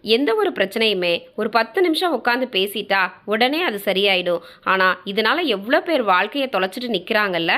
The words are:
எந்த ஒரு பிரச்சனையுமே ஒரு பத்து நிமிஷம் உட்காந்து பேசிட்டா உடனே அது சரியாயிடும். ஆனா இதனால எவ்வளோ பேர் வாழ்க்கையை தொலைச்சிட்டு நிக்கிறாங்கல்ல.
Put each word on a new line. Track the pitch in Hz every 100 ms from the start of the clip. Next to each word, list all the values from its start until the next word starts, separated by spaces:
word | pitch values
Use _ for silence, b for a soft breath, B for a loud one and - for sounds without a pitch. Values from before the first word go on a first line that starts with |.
எந்த | 202 233 294
ஒரு | 440 392
பிரச்சனையுமே | - 190 233 220 190 175 170 -
ஒரு | - 220
பத்து | 233 226 381
நிமிஷம் | 359 311 359 254
உட்காந்து | 247 247 254
பேசிட்டா | 190 196 214 202 196 185 -
உடனே | - 214 247 311
அது | 359 202
சரியாயிடும். | 202 185 202 185 175 170 B B
ஆனா | - 190 185 185
இதனால | 196 202 220 294
எவ்வளோ | 330 196 202 311
பேர் | 349 302
வாழ்க்கையை | 208 202 208 285 262
தொலைச்சிட்டு | 196 190 247 247
நிக்கிறாங்கல்ல. | 196 175 214 202 170 165